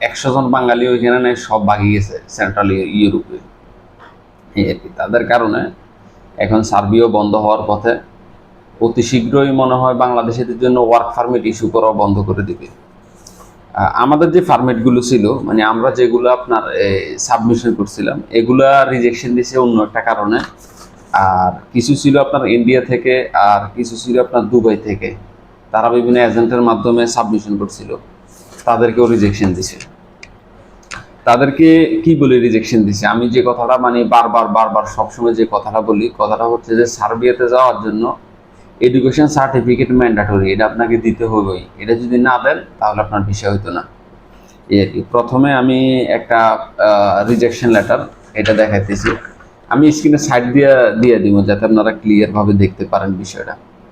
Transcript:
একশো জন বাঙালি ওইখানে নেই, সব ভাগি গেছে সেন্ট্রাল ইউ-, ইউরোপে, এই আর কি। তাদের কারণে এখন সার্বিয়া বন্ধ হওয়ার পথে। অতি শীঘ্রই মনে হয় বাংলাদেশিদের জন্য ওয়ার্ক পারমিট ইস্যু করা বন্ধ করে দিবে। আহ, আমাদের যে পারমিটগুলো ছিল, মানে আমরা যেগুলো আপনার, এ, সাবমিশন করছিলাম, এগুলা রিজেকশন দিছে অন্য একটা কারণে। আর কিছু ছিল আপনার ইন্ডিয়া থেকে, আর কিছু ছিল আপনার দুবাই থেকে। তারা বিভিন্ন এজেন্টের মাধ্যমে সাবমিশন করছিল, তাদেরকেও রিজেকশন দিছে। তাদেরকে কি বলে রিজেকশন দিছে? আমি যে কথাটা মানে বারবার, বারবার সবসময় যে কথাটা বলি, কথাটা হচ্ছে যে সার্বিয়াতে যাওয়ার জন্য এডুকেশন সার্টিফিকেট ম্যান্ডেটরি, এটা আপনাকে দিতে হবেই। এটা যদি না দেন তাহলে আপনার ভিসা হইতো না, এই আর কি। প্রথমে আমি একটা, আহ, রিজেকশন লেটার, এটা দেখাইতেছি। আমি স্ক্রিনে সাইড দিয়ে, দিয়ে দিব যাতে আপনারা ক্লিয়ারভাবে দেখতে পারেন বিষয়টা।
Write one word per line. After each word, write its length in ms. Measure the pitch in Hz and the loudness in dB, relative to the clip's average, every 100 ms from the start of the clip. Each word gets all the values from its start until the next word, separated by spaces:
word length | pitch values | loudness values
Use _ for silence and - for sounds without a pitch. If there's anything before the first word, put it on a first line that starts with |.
একশো 320 | - - 135 | -6 -4 -2
জন 180 | 135 127 | -2 0
বাঙালি 380 | 127 123 120 123 | 0 0 0 0
ওইখানে 300 | 123 120 127 | 0 2 2
নেই, 160 | 123 117 | 0 -2
সব 300 | - 107 104 | -4 -2 0
ভাগি 260 | 104 104 | 0 0
গেছে 260 | 104 101 - - | 0 -2 -8 -14
সেন্ট্রাল 440 | - 98 101 101 | -6 -4 -2 -2
ইউ-, 140 | 95 85 | -2 -2
ইউরোপে, 520 | 104 104 - - 62 - - - - - - - - _ _ _ 104 | 0 0 0 -6 -16 -18 -20 -20 -20 -20 -20 -20 -20 _ _ _ -4
এই 100 | - | -4
আর 40 | |
কি। 140 | - - - | -4 -10 -10
তাদের 300 | 98 117 113 | -2 -2 2
কারণে 440 | 120 110 110 - - - _ - - - - | 0 0 -2 -6 -12 -20 _ -20 -20 -20 -8
এখন 260 | 98 110 | -2 0
সার্বিয়া 440 | 110 101 101 113 117 | 0 -2 2 2 2
বন্ধ 280 | 104 104 | 2 0
হওয়ার 240 | 107 107 110 107 | 0 0 0 -2
পথে। 320 | 104 117 - - - - - - - _ - | -2 -2 -4 -8 -20 -20 -20 -20 -20 _ -4
অতি 220 | 117 120 | -2 -2
শীঘ্রই 480 | 110 127 113 139 139 | 0 -2 0 0 0
মনে 240 | 135 127 | 0 0
হয় 200 | 127 127 | 0 0
বাংলাদেশিদের 640 | 123 123 120 113 117 120 113 | 0 0 0 -2 -4 -6 -2
জন্য 220 | 127 127 | 0 2
ওয়ার্ক 320 | 117 117 117 - | 4 2 0 -4
পারমিট 300 | 120 123 110 | -2 -2 -4
ইস্যু 220 | 110 113 | -4 -2
করা 240 | 113 110 | 0 0
বন্ধ 260 | 104 101 101 | 0 0 0
করে 240 | 98 95 | -2 -4
দিবে। 240 | 98 87 69 - - - - - - - - - - | -6 -10 -14 -20 -20 -20 -20 -20 -20 -20 -20 -20 -12
আহ, 160 | 95 95 | -4 -2
আমাদের 360 | - 123 151 170 | 0 0 2 4
যে 100 | 175 | 2
পারমিটগুলো 600 | 175 123 127 113 123 120 | 2 0 2 0 2 2
ছিল, 300 | 120 123 104 | 2 2 2
মানে 300 | 131 - 110 | -2 -2 0
আমরা 280 | 110 113 127 | 0 0 -2
যেগুলো 400 | 123 120 120 123 | 0 0 2 2
আপনার, 460 | 123 123 113 98 78 | 0 0 -4 -2 -2
এ, 380 | 101 95 - - | -2 -2 -6 -10
সাবমিশন 560 | - 120 113 117 117 | -4 0 0 0 0
করছিলাম, 480 | 104 101 - 104 - - | -2 -6 -4 -6 -6 -2
এগুলা 540 | 117 117 131 135 139 | -2 2 4 4 4
রিজেকশন 500 | 135 127 120 120 131 | 2 0 -2 -2 -2
দিছে 240 | 123 123 131 | -2 -2 0
অন্য 240 | 123 113 | 2 0
একটা 180 | 104 117 | -2 -4
কারণে। 380 | 113 110 104 123 - - - - - - - | -4 -2 -2 -2 -4 -16 -20 -20 -20 -20 -4
আর 400 | 95 95 92 90 - - | 0 2 2 0 -4 -6
কিছু 220 | 123 120 | -4 -2
ছিল 240 | 139 143 139 | 0 2 2
আপনার 280 | 135 139 117 | 2 -2 0
ইন্ডিয়া 340 | 120 117 127 | 0 2 0
থেকে, 480 | 123 123 127 127 - | 0 -2 0 0 0
আর 360 | - 101 101 101 | 2 2 2 -2
কিছু 220 | 120 113 113 | -8 -10 -10
ছিল 240 | 123 123 | -2 -2
আপনার 280 | 123 123 104 | 0 -2 0
দুবাই 280 | 120 110 101 | 2 2 0
থেকে। 380 | 107 101 98 98 - - - - _ | -4 -8 -8 -12 -20 -20 -20 -20 _
তারা 200 | 110 117 | -2 0
বিভিন্ন 300 | 120 120 123 | 0 2 2
এজেন্টের 420 | 117 110 117 123 | 2 2 0 2
মাধ্যমে 440 | 120 110 120 120 117 | 0 0 0 0 0
সাবমিশন 520 | 120 104 107 104 101 | -2 -2 -4 -4 -6
করছিল, 380 | 101 - - - - - - - - - | -6 -12 -14 -14 -16 -20 -20 -20 -20 -6
তাদেরকেও 420 | 120 117 117 110 117 | -2 2 2 2 2
রিজেকশন 460 | 113 104 101 98 | 4 2 0 -2
দিছে। 220 | 87 - - - - - _ - - _ - - - - - - - | -2 -8 -12 -20 -20 -20 _ -20 -20 _ -20 -20 -20 -20 -20 -20 -4
তাদেরকে 760 | 123 120 139 139 160 165 156 160 | 0 2 2 4 6 6 4 2
কি 120 | 165 151 | 2 2
বলে 240 | 135 127 | 4 4
রিজেকশন 440 | 117 110 110 113 | 2 0 0 0
দিছে? 220 | 101 98 104 | 0 0 -2
আমি 240 | 113 120 | 0 0
যে 120 | 123 123 | 0 0
কথাটা 320 | 120 117 127 | -2 0 0
মানে 260 | 123 120 | 2 0
বারবার, 440 | 110 120 113 113 107 | 2 2 2 0 0
বারবার 360 | 110 110 107 107 | 0 0 -2 -4
সবসময় 480 | - 107 123 117 | -6 -8 -2 -2
যে 120 | 113 113 | 0 -2
কথাটা 300 | 104 107 110 | -2 -4 -4
বলি, 300 | 107 104 113 - | -2 -2 -2 -4
কথাটা 260 | 107 107 | -4 -2
হচ্ছে 320 | 117 117 117 113 | -2 -4 -2 0
যে 100 | 117 | 0
সার্বিয়াতে 600 | - 104 113 123 123 120 | -2 -4 0 -2 0 0
যাওয়ার 360 | 127 127 107 | 2 2 0
জন্য 320 | 110 107 123 - - - _ - - - | -4 -4 -4 -6 -16 -20 _ -20 -20 -2
এডুকেশন 460 | 127 131 127 139 151 | 2 2 0 2 2
সার্টিফিকেট 640 | 135 135 131 117 123 127 | 2 0 0 0 0 2
ম্যান্ডেটরি, 600 | 127 120 104 101 101 95 | 2 2 0 0 0 0
এটা 140 | 98 107 | 0 0
আপনাকে 300 | 113 113 117 | 0 0 0
দিতে 280 | 113 110 | 0 -2
হবেই। 420 | 113 110 98 90 - - | -2 -2 -2 -6 -10 -12
এটা 160 | 104 | -4
যদি 240 | 117 120 123 | -2 0 0
না 200 | 123 123 | 2 2
দেন 200 | 135 160 - - | 0 -2 -8 -6
তাহলে 200 | 107 104 | -4 -4
আপনার 220 | 104 104 | -4 -4
ভিসা 300 | 101 98 101 | -4 -4 -4
হইতো 180 | 101 87 | -4 -6
না, 120 | 87 - - - - - - - - - | -10 -12 -20 -20 -20 -20 -20 -20 -20 -2
এই 120 | 101 | 0
আর 60 | 90 | 0
কি। 160 | - 92 | -4 -2
প্রথমে 440 | 120 120 127 139 | -2 0 0 2
আমি 480 | 135 127 131 131 131 | 2 2 2 0 0
একটা, 360 | 117 113 - 117 113 | -2 -4 0 2 2
আহ, 800 | 107 - - 104 104 101 95 107 | 0 -6 0 2 4 2 0 0
রিজেকশন 420 | 117 117 117 120 | 0 0 0 0
লেটার, 280 | 110 98 - - - - | 0 2 -2 -4 -16 -12
এটা 180 | 110 104 | -4 0
দেখাইতেছি। 580 | 107 107 101 101 98 113 113 - - - _ - | 2 0 0 -4 -4 -4 -6 -12 -20 -20 _ -4
আমি 240 | 131 151 | 2 2
স্ক্রিনে 260 | 151 151 147 | 2 0 0
সাইড 340 | - 123 123 | 0 -2 2
দিয়ে, 480 | 139 139 131 113 107 | 2 4 6 4 4
দিয়ে 180 | 120 110 | 2 4
দিব 260 | 101 101 | 2 2
যাতে 200 | 101 101 | 2 0
আপনারা 280 | 110 107 107 | 2 2 2
ক্লিয়ারভাবে 600 | 107 107 104 104 104 101 | -2 0 2 2 0 0
দেখতে 320 | 101 95 - | 2 0 -2
পারেন 280 | 95 98 95 | -4 -4 -4
বিষয়টা। 440 | 92 95 - - - - - - | -6 -10 -12 -14 -16 -20 -20 -20